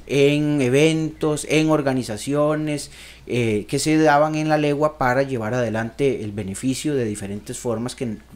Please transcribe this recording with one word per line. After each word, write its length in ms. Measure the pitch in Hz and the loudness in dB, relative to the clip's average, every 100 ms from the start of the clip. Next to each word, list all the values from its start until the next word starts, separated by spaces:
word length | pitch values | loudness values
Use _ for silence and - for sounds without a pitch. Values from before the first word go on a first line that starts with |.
| - | -2
en 540 | 139 143 147 151 147 | 4 4 4 0 0
eventos, 840 | 123 139 156 160 156 156 156 151 - | 2 4 4 2 -2 -2 -2 -2 0
en 220 | 151 156 | 2 4
organizaciones, 1160 | 151 135 131 113 104 131 143 147 156 156 143 - - - - - | 2 2 -2 -4 -8 -4 0 0 0 -2 -6 -8 -16 -20 -18 -6
eh, 380 | 120 113 104 92 | -2 0 -2 -2
que 120 | - | -2
se 180 | 156 156 | 2 4
daban 380 | 156 143 156 156 | 6 6 4 0
en 120 | 156 | 0
La 100 | 151 | 2
Legua 400 | 147 143 151 - | 2 0 -2 0
para 260 | 127 127 | 0 2
llevar 300 | 135 127 107 | 0 -2 -2
adelante 680 | 123 113 110 113 - 139 113 | -2 -2 -2 -4 -2 -2 -2
el 80 | 107 | -6
beneficio 640 | 104 98 98 131 127 156 139 | -8 -8 -4 -4 -4 -2 -2
de 80 | |
diferentes 540 | 113 104 101 101 - 123 | -2 -4 -8 -10 -10 -8
formas 380 | 123 110 120 - | -4 -4 -6 -6
que 200 | 123 101 - | -8 -8 -14